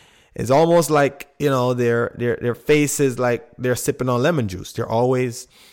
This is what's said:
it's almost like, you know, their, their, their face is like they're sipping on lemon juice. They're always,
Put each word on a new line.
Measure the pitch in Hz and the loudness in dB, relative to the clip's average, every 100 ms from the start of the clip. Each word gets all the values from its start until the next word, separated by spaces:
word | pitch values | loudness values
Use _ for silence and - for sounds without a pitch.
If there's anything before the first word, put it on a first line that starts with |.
| _ _ _ | _ _ _
it's | - 117 | -8 0
almost | 135 165 170 156 | 2 4 4 4
like, | 151 139 - - - | 2 2 -2 -14 -4
you | 143 | -2
know, | 131 123 | 0 0
their, | 123 120 117 117 - | 0 0 0 -2 -4
their, | 120 - | -4 -2
their | 120 | -4
face | 117 - 151 143 - | -4 2 2 2 0
is | 139 120 | 0 0
like | 123 117 - - | -2 -2 -6 -6
they're | 127 | -4
sipping | 123 - 131 127 | -2 -2 -2 -2
on | 123 | 0
lemon | 135 170 107 | 0 0 -2
juice. | 90 101 | -6 -10
They're | - - | -10 -4
always, | 113 123 127 127 117 - _ - | 0 0 0 -2 -6 -16 _ -20